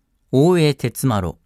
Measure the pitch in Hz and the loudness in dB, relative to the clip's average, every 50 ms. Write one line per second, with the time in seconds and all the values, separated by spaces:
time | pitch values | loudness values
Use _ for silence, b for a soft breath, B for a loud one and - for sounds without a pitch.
0 | _ _ _ _ _ - - 131 151 180 185 175 156 147 139 - - 117 - - | _ _ _ _ _ -2 0 2 2 4 2 2 2 0 0 -2 -6 -8 -6 -4
1 | - 131 110 101 90 82 - _ _ | -4 -2 -2 -2 -4 -6 -8 _ _